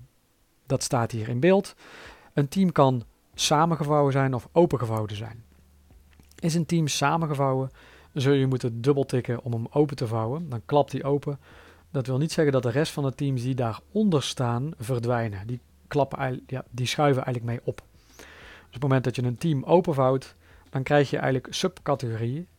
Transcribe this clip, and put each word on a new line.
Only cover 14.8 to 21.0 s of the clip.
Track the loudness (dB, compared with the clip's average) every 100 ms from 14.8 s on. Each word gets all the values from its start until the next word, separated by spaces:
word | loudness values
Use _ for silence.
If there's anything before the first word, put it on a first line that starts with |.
| -6 -2 0 0 -2 -6 -8
Die | -10 -12 _ -6
klappen | -2 -2 -2
eil-, | -6 -6 -8
ja, | -12 -8
die | -6 -4
schuiven | 2 2 2
eigenlijk | 0 -4 -4 -6
mee | -6
op. | -8 -12 _ _ -20
Dus | -20 -20 -20 -20 -20
op |
het | -4
moment | 0 2
dat | 0 -2
je |
een | -2 -2
team | 0 0
openvouwt, | 4 4 4 2 2 2 -2 -16 _ -20 _
dan | -6
krijg | 2 2